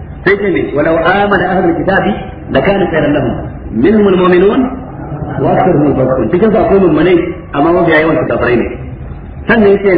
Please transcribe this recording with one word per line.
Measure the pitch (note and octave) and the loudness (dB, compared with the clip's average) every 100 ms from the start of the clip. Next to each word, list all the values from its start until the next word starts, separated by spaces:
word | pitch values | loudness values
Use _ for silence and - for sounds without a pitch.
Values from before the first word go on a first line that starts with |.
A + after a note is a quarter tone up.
| - - | -14 -6
Sai | F3+ G3+ | -2 0
ce | G3+ | 0
ne, | D3+ C3 | -2 -2
"ولو | C3+ D#3+ | -2 0
آمن | D#3+ E3 G3 G3+ F#3+ | 0 2 2 2 0
أهل | F3+ F#3 | 0 0
الكتاب | F3 E3 F3+ F#3+ G3+ - - - - | 0 0 0 0 0 -4 -8 -12 -4
لكان | C3 F#3+ G3+ E3+ | -2 0 0 0
خيرا | D#3+ C#3+ | 0 0
لهم. | D3 A#2+ G#2 - - - | 0 -2 -4 -8 -12 -8
منهم | G#2+ D#3+ A3 G3+ | 0 2 4 4
المؤمنون | F3+ F3+ F3+ G3 C4 B3+ - - - - - - - | 4 4 4 4 2 -2 -4 -12 -12 -10 -8 -8 -4
وأكثرهم | D3 F#3+ F#3 D3 D3 | -2 0 2 2 2
الفاسقون." | C3 C3 B2+ A2 | 2 0 0 0
Cikin | F3 A3 | 2 2
su | F#3+ | 2
akwai | E3+ G3 | 2 4
mummunai, | F3 D3+ F3 E3+ - - - | 4 2 2 2 0 -6 -8
amma | C#3+ E3 | -2 0
mafiya | E3+ D#3+ D#3 | 2 2 2
yawan | D#3+ C3 | 2 0
su | |
kafirai | B2 A2+ B2 A2+ | -2 -2 0 0
ne. | F#2 - - - - - - - | -2 -6 -12 -12 -12 -14 -14 -10
Sannan | - A3+ G3+ | -2 2 4
ya | G3 | 4
ce, | G3+ | 2